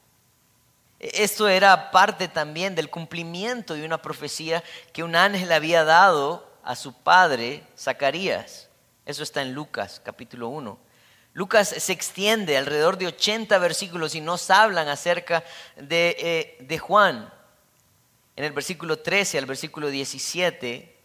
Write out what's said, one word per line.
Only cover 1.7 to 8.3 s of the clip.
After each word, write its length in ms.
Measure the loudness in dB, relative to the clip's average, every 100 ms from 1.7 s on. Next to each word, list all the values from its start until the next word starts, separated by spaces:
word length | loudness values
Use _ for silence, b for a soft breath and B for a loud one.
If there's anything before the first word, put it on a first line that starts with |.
| 6 6
parte 360 | 4 4 2 -6
también 460 | -4 -6 -6 -4
del 160 | -4 -6
cumplimiento 840 | -10 -10 -10 -10 -8 -8 -8 -8 -10
de 100 | -6
una 160 | -6
profecía 600 | -6 -10 -10 -10 -4 -4 -6 B B
que 100 | -10
un 120 | -2 4
ángel 360 | 4 2 2
había 320 | 2 4 4
dado 680 | 6 8 8 6 0 -4 -10 _
a 120 | -12 -10
su 180 | -12
padre, 680 | -6 4 6 6 2 -4 -10 -16 -8
Zacarías. 840 | -6 -2 -2 -2 -4